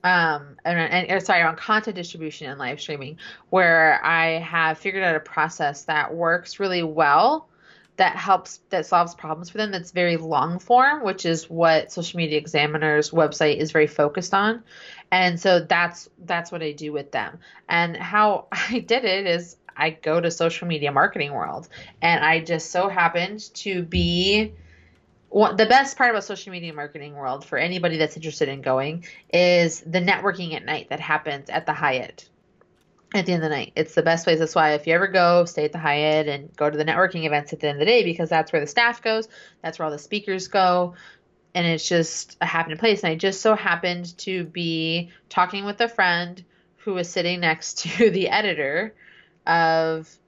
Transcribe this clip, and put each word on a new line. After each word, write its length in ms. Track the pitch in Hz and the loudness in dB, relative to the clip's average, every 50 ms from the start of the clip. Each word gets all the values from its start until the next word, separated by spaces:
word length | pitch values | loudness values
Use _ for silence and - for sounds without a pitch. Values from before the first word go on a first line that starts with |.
| - | 4
Um, 540 | 180 185 175 170 160 156 147 143 143 139 - _ | 4 4 4 4 2 0 -2 -6 -12 -20 -8 _
and, 120 | 165 175 170 | -2 0 0
and, 340 | 165 147 - 180 180 - | 0 0 0 -2 0 0
or 80 | 185 190 | -2 -2
sorry, 200 | 180 - 196 175 170 | 0 2 2 4 4
on 120 | 160 160 | 2 0
content 400 | 160 - - 214 214 214 233 196 | -4 -2 0 0 0 0 -4 -10
distribution 540 | 185 175 170 - 170 160 156 147 - 156 135 | -10 -10 -12 -12 -12 -12 -12 -12 -12 -12 -12
and 100 | 139 139 | -10 -8
live 220 | 139 123 139 147 | -8 -8 -8 -8
streaming, 360 | - - 156 143 135 143 156 - - - - - _ _ | -8 -10 -10 -10 -10 -14 -14 -16 -18 -20 -20 -20 _ _
where 540 | - 185 180 170 165 165 160 156 147 - - | 2 4 4 6 6 6 6 6 4 4 2
I 340 | 156 165 165 165 165 160 160 | 2 2 2 2 2 0 -2
have 380 | 170 160 170 165 160 160 160 156 | -4 -4 -2 0 0 0 -2 -2
figured 240 | - 196 185 196 190 | -6 -6 -4 0 0
out 120 | 175 160 | 0 0
a 40 | 156 | 0
process 640 | 156 - - - 151 165 - - 160 143 147 - - | -4 -4 -2 -2 -2 -2 -2 -2 -4 -4 -4 -4 -6
that 280 | - 156 151 147 - - | -4 -2 -2 -2 -2 -4
works 460 | 165 170 165 170 180 170 - - - | -2 0 0 0 0 -2 -8 -8 -6
really 240 | 196 196 185 175 170 | -4 -2 -2 -2 -2
well, 640 | 160 151 156 160 143 143 156 190 247 302 320 - _ _ _ _ _ - _ _ _ _ | -2 0 2 4 6 6 6 6 4 4 0 -4 _ _ _ _ _ -20 _ _ _ _
that 220 | - 190 175 - 180 | 2 2 2 2 -2
helps, 420 | 170 196 190 180 185 - - - _ _ | 0 2 2 0 0 -6 -20 -20 _ _
that 160 | - 185 156 | -4 -4 -2
solves 300 | - 190 175 170 170 - | 2 2 2 2 2 -4
problems 340 | - - 156 156 160 180 170 | -14 -10 -10 -10 -10 -10 -12
for 80 | - 208 | -6 -6
them, 140 | 214 208 | -4 -4
that's 200 | 196 180 170 - | -4 -8 -8 -6
very 260 | - 180 180 175 165 160 | -2 0 0 2 0 -2
long 420 | 160 160 160 139 131 165 175 180 | -2 0 0 0 0 0 -4 -6
form, 440 | - - 240 247 254 277 294 302 254 | 0 4 4 6 6 4 2 0 -2
which 220 | 202 185 190 - | -4 -4 -2 -2
is 240 | 170 165 160 - - | -2 -2 -2 -4 -10
what 420 | 165 165 165 165 160 156 - - | -2 2 4 6 6 4 2 -2
Social 260 | - - 170 - - 175 | -8 -10 -10 -8 -4 -4
Media 200 | 170 151 151 151 | -4 0 -2 -2
Examiner's 760 | 151 165 - 151 147 151 151 156 156 156 151 151 151 151 | -4 -2 0 0 0 0 0 0 2 2 2 2 2 2
website 460 | - 165 156 147 147 - 156 151 143 - | 2 2 2 2 2 2 2 2 2 2
is 140 | 151 156 | -2 0
very 160 | - 165 151 147 | 2 2 2 2
focused 460 | - - 151 147 147 185 175 180 - | 2 0 0 0 0 -4 -6 0 0
on. 280 | 196 202 214 226 240 - _ - - - - - - - _ | 2 2 2 0 -2 -8 _ -20 -20 -20 -20 -20 -20 -6 _
And 300 | - 185 185 180 175 170 | 2 2 2 2 0 2
so 220 | - 196 180 175 | 2 4 4 4
that's, 480 | 165 160 185 170 175 170 175 - - - _ _ 180 | 4 2 0 0 0 -2 -4 -12 -20 -20 _ _ -8
that's 260 | 170 180 170 170 170 | -6 -4 -4 -4 -6
what 100 | - 170 | -10 -8
I 120 | 160 151 147 | -8 -8 -8
do 180 | 147 156 151 | -8 -10 -8
with 220 | 147 147 - - - | -8 -8 -8 -6 -6
them. 260 | 127 104 - - - - - - - _ - | -6 -6 -6 -10 -18 -20 -20 -20 -20 _ 0
And 260 | 170 170 170 170 165 | 0 2 2 0 -2
how 520 | - - 175 190 208 214 214 202 - - _ | -8 -10 -2 2 4 4 4 2 0 -4 _
<laughs> 40 | |
I 280 | - 185 - - 226 247 | -6 -6 -4 -4 -4 -6
did 260 | - - 226 262 254 | -2 0 0 0 2
it 200 | 214 185 190 202 | 0 0 0 0
is 300 | 185 170 175 175 - - _ _ - _ - | 0 -2 -2 -2 -8 -20 _ _ -20 _ -2
I 120 | 151 160 | -2 -2
go 320 | 156 - - 156 156 170 | -2 -4 -4 0 0 2
to 100 | 170 170 | 0 0
social 360 | 165 - 170 165 165 - - 175 | -2 0 -2 -2 -2 -2 -6 -4
media 240 | 165 151 143 143 143 | -4 -2 -2 0 2
marketing 400 | 135 156 208 - 196 147 143 143 | 2 2 2 0 -4 -6 -6 -4
world, 340 | 117 80 76 73 98 - - - - - - - _ | -6 -6 -6 -8 -12 -14 -16 -20 -20 -20 -20 -12 _
and 220 | - 170 170 151 147 | 0 0 2 2 2
I 160 | 156 165 165 | 2 2 0
just 320 | 160 165 170 165 - - | 0 -2 -4 -4 -4 -4
so 160 | - 180 185 196 | -2 -2 -2 0
happened 680 | 185 180 170 165 - 175 175 185 208 214 - - _ | 0 0 0 0 0 -2 -4 -4 -6 -12 -16 -16 _
to 280 | - - 208 190 180 175 | -12 -8 -6 -6 -6 -6
be, 680 | 165 175 180 175 170 170 175 180 190 202 214 220 214 - - - - - _ _ _ _ _ _ _ _ _ _ _ | -4 -2 -2 0 0 0 0 0 2 2 0 0 -2 -8 -18 -20 -20 -20 _ _ _ _ _ _ _ _ _ _ _
what, 300 | - 208 214 196 - 196 | 2 2 2 2 4 2
the 80 | 220 | 4
best 320 | - 247 262 277 269 - - | 6 6 4 4 2 0 0
part 140 | 269 240 | 0 2
about 120 | 226 208 185 | 2 0 -4
social 300 | - 202 185 - 202 185 | -6 -12 -12 -12 -14 -14
media 180 | 180 170 165 156 | -12 -12 -12 -10
marketing 400 | 151 147 147 _ 151 143 147 147 | -10 -12 -12 _ -16 -16 -16 -14
world 300 | 143 139 127 127 143 147 | -10 -8 -6 -6 -8 -8
for 140 | - - 131 | -6 -4 -2
anybody 400 | 151 175 185 185 170 175 165 156 | -2 -2 -4 -2 -2 -2 0 0
that's 180 | 156 151 - | -2 -2 -2
interested 320 | 165 160 160 147 - 156 135 | -8 -12 -12 -4 -2 -2 -2
in 140 | 139 139 | -2 -6
going 420 | 135 139 131 131 135 147 156 175 170 - - - _ _ - | -2 -2 0 0 -2 -4 -6 -10 -12 -16 -20 -20 _ _ 2
is 480 | 175 180 180 180 175 170 165 160 - | 4 4 6 6 4 4 2 0 -6
the 180 | - 165 165 185 | -12 -4 -2 -2
networking 540 | 175 185 196 - 185 202 175 175 180 165 156 | 0 2 0 0 0 -4 -4 -4 -8 -10 -10
at 100 | - - | -10 -6
night 240 | 120 151 143 - _ | -6 -6 -8 -6 _
that 100 | 139 156 | -10 -10
happens 480 | - - 151 151 - 156 143 139 139 - | -2 -2 -2 -2 -2 -6 -8 -8 -10 -6
at 160 | - 160 165 | -6 -4 -4
the 80 | - 151 | -4 -4
Hyatt 560 | 139 143 143 131 127 117 - - - - _ _ _ _ _ _ _ _ _ _ _ _ _ _ _ _ _ - | -2 0 -2 0 -2 -4 -8 -14 -20 -20 _ _ _ _ _ _ _ _ _ _ _ _ _ _ _ _ _ -2
at 120 | 208 185 | -2 0
the 80 | 185 180 | 0 0
end 100 | 170 160 | 0 0
of 60 | 156 | -2
the 60 | 151 | -2
night. 180 | 139 - - _ | -4 -6 -6 _
It's 200 | - 156 156 - | -4 -4 0 0
the 60 | - | 2
best 220 | 151 165 165 170 170 | 4 4 2 2 2
place. 160 | - 165 160 | 2 2 2
That's 160 | 165 156 - | 2 0 2
why 160 | 175 156 151 151 | 2 4 4 2
if 120 | 147 147 160 | 0 0 2
you 60 | 160 | 2
ever 140 | 170 190 190 | 2 2 2
go, 360 | 190 190 175 175 175 175 175 | 2 4 4 6 6 4 4
stay 220 | 170 - - 151 | 2 0 -4 -4
at 80 | 151 - | -4 -4
the 40 | 175 | -4
Hyatt 520 | 160 151 143 147 151 156 156 156 156 147 | -2 0 0 2 2 2 2 2 0 -2
and 260 | 143 143 143 156 _ | -4 -6 -10 -14 _
go 140 | - 147 147 | -2 -2 0
to 80 | 147 147 | 0 0
the 80 | 151 | -2
networking 400 | 160 156 175 185 180 - 170 160 | 0 2 2 2 2 0 -4 -4
events 260 | 156 147 147 147 - | -2 -2 -2 -2 -4
at 80 | - 147 | -10 -4
the 80 | - 147 | -4 -4
end 80 | 143 | -2
of 40 | 143 | 0
the 60 | 151 | 2
day, 180 | 196 240 247 202 | 4 4 4 4
because 240 | 175 160 170 170 160 | 2 -2 -4 -2 0
that's 240 | 175 160 156 - - | 0 0 0 0 -2
where 80 | 160 | -2
the 60 | 143 151 | -2 -2
staff 340 | - - 233 233 233 - | 0 2 2 2 0 -2
goes. 260 | - 226 220 220 226 220 - - - - _ _ | -4 -2 -2 -2 -4 -8 -16 -20 -20 -20 _ _
That's 160 | - 160 160 - | -12 -12 -8 -6
where 80 | 170 | -6
all 60 | 156 | -6
the 80 | 147 147 | -6 -8
speakers 480 | - - - 208 208 - 190 185 185 - | -10 -8 -8 -8 -4 -4 -6 -6 -6 -2
go. 480 | - 202 185 185 180 180 180 175 175 - - - - _ _ _ _ _ _ _ _ | 2 2 4 4 4 2 0 -2 -4 -14 -20 -20 -20 _ _ _ _ _ _ _ _
And 140 | 180 175 170 | -2 0 0
it's 200 | 165 156 - - | 0 0 -2 0
just 500 | 208 170 165 160 - - - _ - _ | 2 2 2 0 -4 -10 -12 _ -6 _
a 60 | - | -4
happening 320 | 170 - 165 170 160 156 156 | -2 -2 -2 -2 -4 -6 0
place. 260 | - 226 208 196 - | 2 2 2 2 0
And 80 | 175 | -2
I 40 | 160 | -2
just 260 | 160 - 196 190 - | 0 -2 -2 -2 0
so 140 | - 226 214 | 2 2 2
happened 600 | 208 214 196 175 175 - 180 175 175 175 175 - - | 2 2 -2 -2 0 -2 -4 -4 -4 -8 -12 -14 -12
to 260 | - 202 190 185 175 | -10 -6 -6 -6 -6
be 640 | 156 - 180 170 170 165 160 160 160 165 170 175 170 - - _ _ | -8 -8 -6 -4 -4 -4 -2 -2 -2 -2 -4 -4 -8 -14 -20 _ _
talking 380 | - - 180 180 202 202 196 | 0 0 0 0 -2 -8 -8
with 160 | 202 202 202 | -8 -2 -2
a 80 | 233 233 | -2 -2
friend 520 | 233 - 190 180 175 170 175 175 175 185 175 _ _ _ _ _ _ _ | 2 0 2 2 2 0 -2 -6 -10 -16 -20 _ _ _ _ _ _ _
who 160 | - 214 190 | -8 -6 -4
was 160 | 185 175 170 | -4 -4 -4
sitting 320 | - 185 170 175 180 180 | -4 -2 -2 -2 -2 0
next 380 | 175 165 160 160 - - - - | 0 0 0 0 -4 -12 -10 -8
<laughs> 180 | - 170 - 175 | -8 -8 0 4
to 120 | 233 214 | 4 4
the 200 | 175 196 180 - | 4 2 -2 0
editor 640 | - 202 214 202 170 147 147 135 143 165 202 226 - _ - - - - _ _ _ _ _ - | 0 0 0 0 -2 -2 -2 -2 -2 -2 -4 -6 -10 _ -20 -20 -20 -20 _ _ _ _ _ 0
of 640 | 165 170 165 165 160 160 160 160 160 160 160 - _ _ _ | 2 2 2 2 2 2 0 0 -2 -4 -8 -14 _ _ _